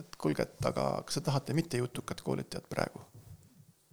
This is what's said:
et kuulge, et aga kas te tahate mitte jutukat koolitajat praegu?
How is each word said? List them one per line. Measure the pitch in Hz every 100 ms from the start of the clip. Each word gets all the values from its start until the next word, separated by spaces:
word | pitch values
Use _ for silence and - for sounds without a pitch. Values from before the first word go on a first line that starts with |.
et | - -
kuulge, | 76 76 -
et | - 135
aga | 120 135 - -
kas | -
te | 143
tahate | 139 - 151
mitte | 165 123
jutukat | 123 - - -
koolitajat | - - - - -
praegu? | - 50 - - - - - - - - _ _